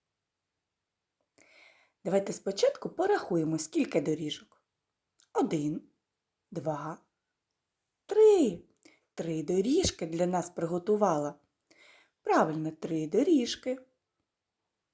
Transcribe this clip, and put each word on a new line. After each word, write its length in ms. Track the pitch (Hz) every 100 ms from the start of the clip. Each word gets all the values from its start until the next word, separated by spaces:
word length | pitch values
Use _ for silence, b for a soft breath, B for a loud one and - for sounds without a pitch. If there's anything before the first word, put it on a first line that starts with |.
| _ _ _ _ _ _ _ _ _ _ _ _ _ _ b b b b b b
Давайте 280 | 185 196 196
спочатку 560 | 170 196 196 523 - -
порахуємо, 720 | - 381 403 - 170 156 160
скільки 420 | - 339 247 165
доріжок. 600 | 147 156 151 - - _ _ _ _ _ _ _ _
Один, 500 | 466 254 160 147 160 - _ _ _ _ _ _
два, 480 | 170 147 147 156 185 _ _ _ _ _ _ _ _ _ _ -
три. 560 | 415 427 392 240 170 - _ b b b
Три 280 | - 165 160
доріжки 640 | 151 185 214 349 - - 165
для 200 | 165 180
нас 240 | 180 165
приготувала. 840 | - 165 175 175 208 202 151 147 - _ _ _ b b b b _
Правильно, 480 | - 339 165 160 156
три 360 | - 165 160 156
доріжки. 840 | 196 330 294 233 - 254 262 - _ _ _ _ _ _ _ _ _ _